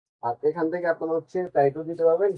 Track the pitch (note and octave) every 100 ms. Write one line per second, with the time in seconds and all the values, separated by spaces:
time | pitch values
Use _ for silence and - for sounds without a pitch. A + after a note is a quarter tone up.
0 | _ _ A#2+ A#2+ D3 E3 D#3+ F3 E3+ E3
1 | E3 E3 D#3 F#3 F3+ D3 C#3 C#3+ D#3+ E3+
2 | E3 E3 G3